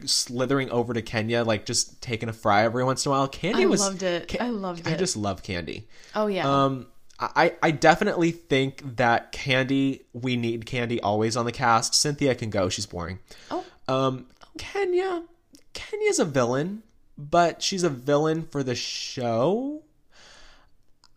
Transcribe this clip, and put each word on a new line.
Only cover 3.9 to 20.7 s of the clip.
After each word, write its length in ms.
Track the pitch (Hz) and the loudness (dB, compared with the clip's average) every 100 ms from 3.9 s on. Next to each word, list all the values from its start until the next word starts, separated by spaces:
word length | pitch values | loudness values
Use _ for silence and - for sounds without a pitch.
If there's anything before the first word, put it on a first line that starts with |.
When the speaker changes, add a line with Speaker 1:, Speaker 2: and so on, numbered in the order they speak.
| 190 | -2
Speaker 2:
it. 260 | 185 170 - | -2 -4 -4
Speaker 1:
Ca-, 100 | 208 | -4
Speaker 2:
I 40 | 240 | -4
loved 380 | 220 190 170 170 | -4 -6 -6 -4
Speaker 1:
I 40 | |
Speaker 2:
it. 60 | 160 | -2
Speaker 1:
just 160 | - 110 | -2 -2
love 260 | 104 92 | -4 -4
Candy. 460 | - 87 78 50 110 - - | -6 -6 -6 -10 -12 -20 -10
Speaker 2:
Oh, 120 | 208 214 | -4 -2
yeah. 380 | 190 143 139 | 0 2 2
Speaker 1:
Um, 220 | 139 131 - - - - | 2 0 -10 -20 -20 -8
I, 320 | 117 - 165 - | -4 4 2 4
I 80 | 160 | 0
definitely 600 | 151 156 165 208 165 170 | 4 6 6 4 2 0
think 640 | 165 - 135 135 - 143 117 | 0 0 0 0 -4 -10 0
that 340 | 120 117 - | 2 2 0
Candy, 760 | - 139 131 131 135 135 135 - | -8 0 0 2 2 0 -2 -10
we 220 | 123 127 123 | -8 -4 -2
need 280 | 117 117 113 | -2 -4 -4
Candy 340 | 127 117 120 | -4 -2 0
always 340 | 98 107 110 120 | 0 2 2 0
on 80 | |
the 80 | 117 | -2
cast. 420 | 117 123 113 117 | 0 4 4 4
Cynthia 400 | - 151 143 143 | 0 0 0 0
can 140 | 120 113 | 0 -2
go. 180 | 101 92 | 0 0
She's 160 | - 101 | -2 -6
boring. 320 | 87 85 92 - - - | -8 -8 -10 -16 -20 -8
Speaker 2:
Oh. 120 | 339 359 - - | -8 -8 -12 -4
Speaker 1:
Um, 400 | 131 135 127 - - - - | 0 0 -2 -10 -20 -20 -14
Kenya, 640 | - 392 381 359 381 349 339 _ _ - - | -8 -4 0 0 0 -4 -8 _ _ -20 -18
Kenya's 440 | - - 415 427 370 | -16 -8 -2 0 2
a 60 | |
villain, 580 | 160 135 120 127 170 214 - _ _ - | 2 2 2 2 -2 -6 -14 _ _ -18
but 440 | 147 175 170 - | 0 4 4 2
she's 200 | - 196 | -4 0
a 60 | 170 | 0
villain 520 | 131 131 143 156 160 160 | 0 2 4 4 0 -2
for 120 | 143 | -4
the 100 | 127 | -2
show. 1080 | 120 - - - - 120 113 139 214 269 302 - _ _ - - - - - _ | -4 -4 -8 -8 -4 0 2 2 2 -2 -8 -12 _ _ -20 -20 -20 -20 -20 _